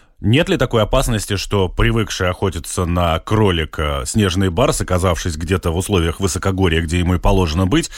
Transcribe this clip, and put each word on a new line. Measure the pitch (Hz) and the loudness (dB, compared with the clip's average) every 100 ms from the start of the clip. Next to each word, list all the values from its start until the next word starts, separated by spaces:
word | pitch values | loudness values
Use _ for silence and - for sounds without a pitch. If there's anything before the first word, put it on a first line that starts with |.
| _ - | _ -4
Нет | 101 135 175 | 2 2 2
ли | 156 | 0
такой | 127 117 | 2 2
опасности, | 101 131 131 107 - | 2 2 0 -2 -2
что | 98 - 101 92 | -4 -2 0 0
привыкший | - 113 113 101 - 90 | 0 0 0 -2 -2 -2
охотиться | - 98 82 - - | 0 -4 -4 -8 -4
на | 85 87 85 82 | -2 0 0 -2
кролика | - 107 101 82 76 - 76 69 - | 0 2 2 2 -4 -4 -4 -4 -2
снежный | 113 95 95 95 | 0 2 2 0
барс, | 85 123 - | 2 0 0
оказавшись | 92 90 92 82 92 76 | -2 0 0 0 -4 -4
где-то | 85 92 85 | -2 -2 -2
в | 82 | -2
условиях | 95 95 82 - | 0 0 0 -2
высокогорья, | 98 - 101 92 92 80 | -2 -2 -2 0 2 2
где | 82 87 | 0 0
ему | 85 | 2
и | 90 | 2
положено | 101 98 82 82 92 | 2 2 2 0 2
быть, | 156 - | 0 -2